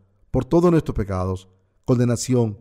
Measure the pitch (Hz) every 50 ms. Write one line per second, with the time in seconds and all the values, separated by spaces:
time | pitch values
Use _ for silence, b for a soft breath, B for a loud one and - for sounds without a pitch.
0 | _ _ _ _ _ _ - 135 120 - 165 175 170 180 170 156 - - - -
1 | 101 98 95 92 92 95 92 90 - _ _ _ _ _ _ _ _ - 131 120
2 | 123 120 117 - - - 127 123 117 110 101 -